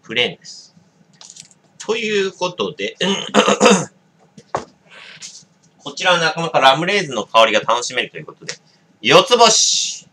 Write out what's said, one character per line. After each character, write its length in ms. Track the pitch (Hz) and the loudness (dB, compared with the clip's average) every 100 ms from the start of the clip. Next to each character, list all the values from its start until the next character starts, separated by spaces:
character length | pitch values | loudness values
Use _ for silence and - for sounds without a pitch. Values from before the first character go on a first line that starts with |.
プ 100 | - | -8
レ 120 | 113 113 | -4 -4
ー 100 | 85 | -4
ン 40 | |
で 60 | - | -20
す。 300 | - - _ _ _ _ _ - - - _ _ _ | -20 -20 _ _ _ _ _ -20 -20 -20 _ _ _
と 180 | - 240 | -6 -6
い 320 | 220 208 190 | -2 -2 -2
う 40 | |
こ 200 | 185 180 | -4 -6
と 220 | 175 - | -6 -12
で、 240 | - 110 - | -8 -10 -4
<clears throat> 60 | 180 196 - 208 - - 240 190 - _ _ _ _ - _ - - _ _ - - - - - _ _ _ _ | -4 -4 0 0 2 2 4 2 -2 _ _ _ _ -20 _ -12 -12 _ _ -20 -20 -20 -20 -20 _ _ _ _
こ 160 | 139 | -16
ち 100 | - | -4
ら 80 | 185 | 0
は 60 | 175 | 2
な 120 | 160 | 0
か 100 | 165 | -2
な 80 | 165 | -2
か 100 | 151 | 2
ラ 160 | 135 135 | 4 2
ム 100 | 175 | 0
レ 140 | 202 | -2
ー 60 | 160 | -2
ズ 80 | |
ン 20 | 117 | -8
の 100 | 98 | 0
香 200 | 113 110 | 4 4
り 60 | |
が 80 | 104 | 2
楽 220 | - 120 | 0 -2
し 100 | 123 | -2
め 100 | 127 | -6
る 60 | 98 | -6
と 80 | 82 | -10
い 40 | |
う 40 | 78 | -18
こ 80 | |
と 120 | - - | -16 -16
で、 80 | - _ _ _ _ | -16 _ _ _ _
四 220 | 110 160 | 4 4
つ 140 | 180 240 | 4 4
星。 720 | 233 - - - - - - | 4 4 0 -2 -6 -10 -18